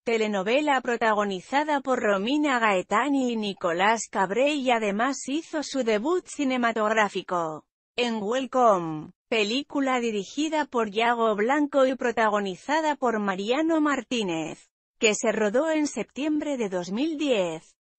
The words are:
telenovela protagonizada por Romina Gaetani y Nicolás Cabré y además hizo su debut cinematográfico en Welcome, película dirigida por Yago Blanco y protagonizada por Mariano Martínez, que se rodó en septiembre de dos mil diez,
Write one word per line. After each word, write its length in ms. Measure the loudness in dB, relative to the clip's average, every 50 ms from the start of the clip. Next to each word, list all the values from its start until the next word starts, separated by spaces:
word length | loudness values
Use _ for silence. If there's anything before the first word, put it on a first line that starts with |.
| -4
telenovela 760 | -2 0 0 0 0 0 -2 0 0 2 2 2 2 2 0 0
protagonizada 1000 | 0 -2 0 2 2 2 2 0 0 -2 -6 -6 -2 -2 -2 0 0 0 0
por 200 | 0 0 0 0
Romina 580 | 2 2 2 2 0 0 0 2 2 2 2 2
Gaetani 720 | 2 2 2 2 0 0 0 0 2 2 0 0 0 0 -2
y 40 |
Nicolás 720 | -2 -4 -4 -4 -4 -2 -2 0 2 2 2 2 2 -2 -4
Cabré 420 | -2 -2 0 0 2 2 2 2 2
y 180 | 0 0 0
además 560 | 0 0 0 0 0 0 0 -2 -2 -4 -6
hizo 360 | -6 -6 -6 -6 -6 -6 -6 -6
su 220 | -4 -4 -2 0
debut 420 | 0 0 0 0 0 -2 -2 -2
cinematográfico 1400 | -6 -6 -4 -2 -2 0 0 0 0 0 0 0 0 2 2 2 0 0 -4 -6 -4 -4 -4 -2 -4 -6 -10 -14 _ _ _ _ _ _
en 220 | -4 -2 -2 -2 -2
Welcome, 920 | -2 -2 -2 -2 -4 -2 0 4 4 6 4 4 2 -2 -6 -6 -8 -12 -16 _ _ -4
película 720 | -2 0 0 0 0 -2 -4 -4 -2 -2 0 0 0 0
dirigida 640 | 0 -2 -2 -2 -4 -6 -4 -4 -4 -2 0 -2 -2
por 260 | -2 -2 -2 -2 -2
Yago 420 | 0 0 2 2 2 2 2 2 2
Blanco 500 | 2 2 2 2 2 0 2 2 4 4
y 80 | 4 2
protagonizada 1000 | 0 -2 -2 0 2 2 2 2 2 0 -2 -6 -6 -4 -2 0 0 2 0 0
por 240 | 0 0 0 0 0
Mariano 600 | 0 -2 -2 -2 -2 -2 0 0 2 2 2 2
Martínez, 880 | 2 2 0 0 -2 -2 -2 -2 -2 -2 -2 -4 -4 -6 -8 -12 -18 _ _ _ _ _ _ 0
que 160 | 2 2 2
se 160 | 2 0 0
rodó 400 | 0 2 0 0 2 2 0 2
en 160 | 0 0 0
septiembre 720 | -2 -4 -6 -8 -8 -8 -6 -4 -2 -2 -2 -2 -2 -4
de 120 | -4 -4 -4
dos 220 | -4 -4 -4 -4
mil 260 | -4 -4 -2 -2 -2 -2
diez, 580 | 0 0 0 0 0 -2 -4 -8 -12 -16 _ _ _ _ _